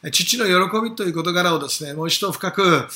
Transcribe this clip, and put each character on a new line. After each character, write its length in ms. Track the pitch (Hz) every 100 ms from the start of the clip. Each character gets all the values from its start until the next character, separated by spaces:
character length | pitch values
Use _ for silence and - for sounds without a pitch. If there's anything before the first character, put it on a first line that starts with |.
え、 80 | 160
父 260 | - 175 240
の 80 | 208
喜 360 | 180 190 220
び 100 | 226 226
と 60 |
い 80 | 190
う 20 |
事 180 | 165 165
柄 240 | 175 175 160
を 40 |
で 100 | 139
す 160 | - 151
ね、 80 |
も 100 | 147
う 40 | 165
一 100 | 160
度 140 | 196
深 180 | - 185
く、 360 | 185 190 151 113